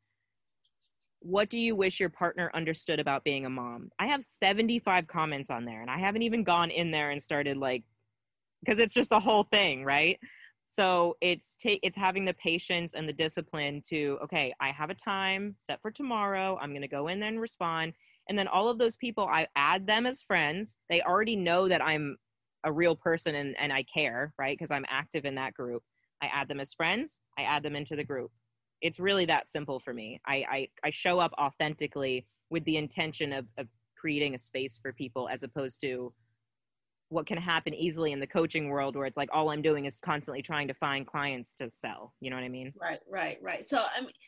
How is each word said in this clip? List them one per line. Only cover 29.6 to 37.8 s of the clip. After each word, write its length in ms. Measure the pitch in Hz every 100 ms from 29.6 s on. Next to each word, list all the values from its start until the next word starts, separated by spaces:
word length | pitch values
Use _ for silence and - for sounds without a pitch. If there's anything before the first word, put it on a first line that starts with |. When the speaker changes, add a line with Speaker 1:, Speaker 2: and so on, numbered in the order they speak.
| 147 131
Speaker 1:
for 140 | -
me. 260 | 120 110 127 -
I, 420 | 139 - 135 131 -
I, 40 | 151
I 20 |
show 300 | - 185 180
up 120 | 165 -
authentically 880 | 143 - 151 151 147 143 135 127 - _ -
with 140 | 165
the 120 | 156 156
intention 540 | 151 - 156 - 147
of, 160 | 135 123 -
of 100 | 131 _ _ _
creating 380 | 160 147 143
a 40 | 127
space 400 | - - 135 -
for 140 | 135
people, 360 | 123 131 127 120
as 140 | 123
opposed 380 | 135 147 135 -
to 320 | 139 123 123 - _ _ _ _ _ _ _ _ -
what 160 | 160 151
can 120 | 170
happen 360 | 175 165 160
easily 380 | 151